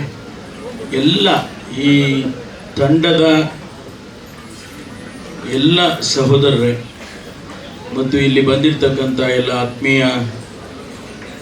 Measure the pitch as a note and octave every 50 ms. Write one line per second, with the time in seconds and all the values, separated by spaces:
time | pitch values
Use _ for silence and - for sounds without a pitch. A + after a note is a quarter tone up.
0 | C#3+ A2 G#2+ - - - - - - - - - - - - - - - C3+ C3
1 | C#3+ D#3 F3+ G3+ G3+ F#3 E3 - - - - - - - A#2+ C3 C#3+ C#3+ C#3+ C#3+
2 | C#3+ C#3 C3+ C3+ B2+ C3 - - - - - - - - - C#3 C#3 C#3 D#3 E3
3 | D#3+ E3+ D#3+ E3 D#3+ D#3+ D#3 D#3 D#3 D#3 - - - - - - - - - -
4 | - - - - - - - - - - - - - - - - - - - -
5 | - - - - - - - - - A#2+ B2 C3+ C#3+ D#3+ E3+ F3 F3 E3 E3 -
6 | - - - C#3+ C3+ C3+ C3+ C#3 C#3 C#3 A#2+ A2+ A#2+ A#2+ A#2+ A#2 - - - -
7 | - - - - - - - - - - - - - - - - - - B2 C3
8 | C3 C3 C#3+ C#3 C#3 C3+ B2+ C3+ C3+ C3+ C3+ C#3 D3 D#3 D3 - C#3+ C3+ C3+ C3+
9 | C3+ B2+ B2+ B2+ C3 B2+ B2+ B2+ B2 B2 B2 B2 B2 A2+ A2+ - C3+ C3+ C3+ C3+
10 | C3 C3 B2+ B2 A#2 A2+ A2 - - - - - - - - - - - - -
11 | - - - - - - - -